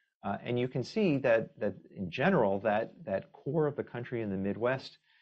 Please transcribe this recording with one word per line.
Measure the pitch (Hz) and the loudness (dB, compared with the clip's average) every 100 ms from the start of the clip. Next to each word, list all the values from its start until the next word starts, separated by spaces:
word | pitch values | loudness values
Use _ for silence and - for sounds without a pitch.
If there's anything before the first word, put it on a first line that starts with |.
| _ _ 101 | _ _ -6
Uh, | 101 | -6
and | 120 120 | -2 -2
you | 127 | -2
can | 135 | -2
see | 117 - 202 139 | -4 2 2 4
that, | 131 113 107 - | 4 4 2 -4
that | 107 104 - - | -4 -4 -12 -10
in | 95 | -6
general, | - 156 185 104 98 | 0 4 4 4 2
that, | 113 104 117 - 160 | 2 0 0 -8 -6
that | 95 - | -4 -6
core | - - 160 151 | -12 -4 0 0
of | 120 | -2
the | |
country | - 120 123 120 | -6 -6 -6 -4
in | 107 | -2
the | 95 | -2
Midwest | 98 101 120 131 - - _ _ | -2 0 0 -2 -6 -20 _ _